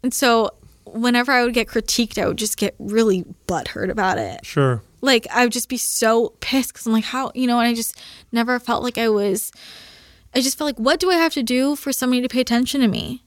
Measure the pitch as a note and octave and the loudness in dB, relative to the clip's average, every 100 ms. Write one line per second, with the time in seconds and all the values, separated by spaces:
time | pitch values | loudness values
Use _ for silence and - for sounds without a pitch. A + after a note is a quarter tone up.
0 | B3 - C4 A#3 G#3+ - - _ - A3 | -4 0 2 4 2 -4 -20 _ -12 -2
1 | A#3+ A#3+ B3 B3+ B3 B3 A3+ A3+ A3 - | 2 2 2 2 2 0 0 -4 -2 -2
2 | A3+ - G3+ G3 G#3+ - G3+ - G3+ G#3+ | -2 0 -2 -2 -4 -2 -4 -4 -4 2
3 | A3+ F#3+ - F#3 - E3+ - - F#3 G#3 | 2 2 -2 -12 -6 -4 -4 -6 -4 -2
4 | F#3+ - F#2 - - - C3+ A#2 - _ | 0 0 -4 -8 -6 0 2 0 -6 _
5 | C4+ A#3+ - A3+ A#3+ A#3+ - B3 - - | 2 2 0 0 2 0 -6 -6 -4 0
6 | A3+ A3+ A#3 _ - C4+ B3 - A#3 A3 | 2 2 0 _ -2 -2 -2 -6 0 0
7 | G#3+ B3+ C4+ - B3+ A#3+ A#3 A#3 A3+ - | 0 -6 -6 -2 0 2 2 0 -4 -10
8 | - - - A#3 A#3 B3 B3 A#3+ B3 A#3 | -20 -20 -4 -2 0 -2 0 -2 -2 0
9 | A#3 G#3 G3+ G#3+ - - - - - - | 2 2 2 0 -4 -12 -20 -20 -20 -20
10 | - _ _ B3+ C4 - G3+ A3+ A#3 D#4+ | -20 _ _ -2 -2 -2 -4 0 0 2
11 | F#4 F4 E4 D4 A3+ B3+ C4+ C#4+ - C4 | 2 4 2 0 0 2 2 0 -4 -2
12 | B3+ B3 B3 B3 B3+ A#3+ B3+ C#4+ A#3+ - | 0 0 0 -2 0 0 0 2 2 0
13 | - B3+ | -6 -12